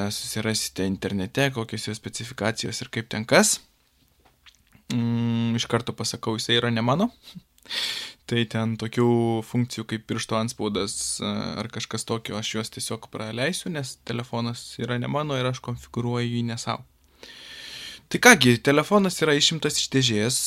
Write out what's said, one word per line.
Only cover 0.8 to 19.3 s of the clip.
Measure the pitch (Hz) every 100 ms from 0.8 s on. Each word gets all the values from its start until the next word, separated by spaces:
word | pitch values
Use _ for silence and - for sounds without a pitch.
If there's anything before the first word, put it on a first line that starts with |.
internete, | 95 95 95 98 95 - 139 127
kokios | 113 110 -
jo | 107
specifikacijos | 110 - 120 127 104 117 - 110
ir | -
kaip | - 113
ten | 110
kas. | 110 151 214 - - _ _ _ _ _ _ _ - _ _ - -
Mm, | 120 117 117 117 117 117 117
iš | -
karto | 117 117 107
pasakau, | 110 - 113 110
jisai | - 120
yra | 120
ne | 113
mano. | 120 147 240 - - 185 _ _
<laughs> | - - - - - - -
Tai | 120 113
ten | 113 113 110
tokių | 113 123 120 120 117 113
funkcijų | 110 123 120 - 110
kaip | 110 -
piršto | 113 - 113
antspaudas, | 113 - 107 101 98 - - -
e, | 101 104 98 85
ar | 117
kažkas | - - 113 -
tokio, | 113 - 104
aš | 110
juos | 110 110
tiesiog | - - 113 -
praleisiu, | - 110 113 143 180 190
nes | 156 131 - -
telefonas | 120 120 117 117 120 - -
yra | 123 123
ne | 123
mano | 139 151
ir | 131 127
aš | 127
konfigūruoju | - 123 - 117 120 120 120
jį | 120 117
ne | 117
sau. | - 117 - _ _ - - - - - - - - - -
Tai | -
kągi, | 247 208 127 120
telefonas | - 147 147 208 190 -
yra | 156